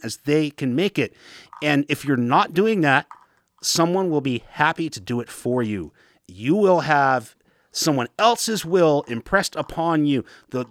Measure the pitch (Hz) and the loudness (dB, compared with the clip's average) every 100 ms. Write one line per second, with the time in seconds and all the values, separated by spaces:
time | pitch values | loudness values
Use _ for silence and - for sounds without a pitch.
0 | 117 - - 151 151 - 135 123 196 - | -6 -8 0 0 0 -4 -4 0 0 -2
1 | 117 - - - - - 151 143 143 147 | -4 -6 -20 -20 -20 -6 0 0 0 -4
2 | 135 131 120 151 202 170 214 214 151 135 | -2 0 2 2 2 0 2 2 2 2
3 | - - _ _ _ _ - - 165 180 | 0 -16 _ _ _ _ -4 0 0 2
4 | 190 151 135 120 - - 151 165 165 - | 0 0 -2 -6 -8 -2 -2 0 -6 -8
5 | 90 120 117 - 123 123 113 104 78 _ | -6 -6 -6 -8 -4 -2 -2 -4 -8 _
6 | _ _ _ 92 117 190 196 175 151 147 | _ _ _ -10 -2 2 4 4 2 2
7 | 135 131 110 _ _ _ _ - 170 139 | 4 2 -2 _ _ _ _ -4 0 0
8 | 120 - 220 233 - 214 165 185 160 143 | -2 2 2 2 -2 -4 0 2 4 2
9 | - 117 - 196 185 - 151 - 165 160 | -2 -10 -2 -2 -2 -6 -8 -4 -2 0
10 | 147 135 - - _ 135 - | 0 0 -4 -16 _ -8 -8